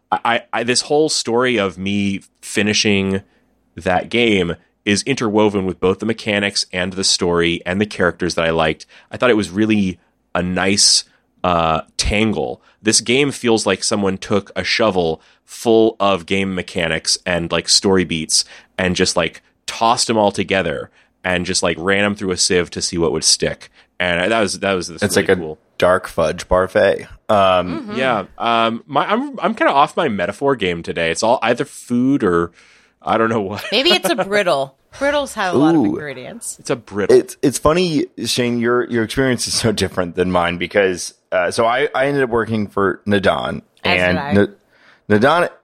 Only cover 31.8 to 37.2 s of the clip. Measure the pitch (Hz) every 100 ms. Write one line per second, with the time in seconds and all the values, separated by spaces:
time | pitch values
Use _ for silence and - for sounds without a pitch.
31.8 | - 123 131 139 101 85 85 _ _ _
32.8 | _ _ - 107 113 113 95 101 - 214
33.8 | 311 359 339 247 190 208 180 139 135 _
34.8 | _ - 277 294 262 214 190 151 311 160
35.8 | 107 - - 127 127 233 - - - 127
36.8 | - 98 95 123